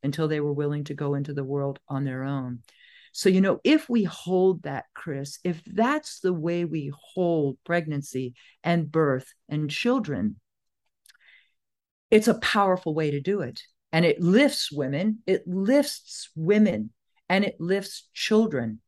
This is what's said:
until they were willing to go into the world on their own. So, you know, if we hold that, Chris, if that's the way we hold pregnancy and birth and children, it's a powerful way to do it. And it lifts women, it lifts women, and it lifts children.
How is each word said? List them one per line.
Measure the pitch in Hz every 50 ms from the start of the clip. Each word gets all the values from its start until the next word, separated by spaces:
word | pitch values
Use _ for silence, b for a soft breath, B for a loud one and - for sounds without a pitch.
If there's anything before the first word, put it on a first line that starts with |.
| -
until | 139 139 - 160
they | 151 156 156
were | 147 147 147
willing | 147 147 147 147 147 147
to | 143 -
go | 143 151 143 143
into | 143 139 147 143
the | 143 139
world | 131 139 143 139 139 135 - _ _
on | 143 135 139
their | 139 131 131 131
own. | 135 139 139 131 127 123 123 - b b b b b b b b b b
So, | - - 196
you | 190 185
know, | 190 196 - - _
if | 233 302 311 - -
we | 240 233 208
hold | 170 - - - 175 185 185 185 190 190 160 -
that, | 147 143 127 - _ _
Chris, | - - - 147 139 139 143 - - _
if | 180 175 160 -
that's | - - 185 226 247 285 302 302 - - -
the | _ 185 185
way | 165 151 170 170 175 175
we | 165 151 160 143 143 143 - _ _ -
hold | 185 180 175 170 160 147 139 131 - _
pregnancy | - 170 175 165 156 151 143 143 - - 131 131 123 123 b b b b b b
and | - 170 170 160 151
birth | 151 160 160 143 135 127 131 - _ _ _ _
and | 147 151 151 147
children, | 147 - - 240 247 269 220 147 143 98 92 107 107 - _ _ _ _ _ _ _ _ _ _ _ _ _ _ b b b b b b b b b b b _ _ _ _ _ _ _ _ _
it's | - 214 214 -
a | 202 -
powerful | - - - 214 202 190 185 180 - 165 151
way | 156 156 147
to | 147 143
do | 139 180 196 202
it. | 160 120 - - - _ _ _ _ _ -
And | 160 175
it | 170 143 -
lifts | 180 170 185 226 285 277 - - - -
women, | 151 143 139 131 135 147 185 220 220 220 _
it | - 190 - -
lifts | - 180 190 190 202 262 285 285 - - - _ - - - - - _
women, | 156 160 165 208 208 214 202 165 107 107 110 _ _ _ _ _ _ _ _
and | 180 196 208
it | 202 - -
lifts | 165 175 190 202 196 - - - - _ _
children. | - - - 220 214 226 214 151 131 117 113 107 110 _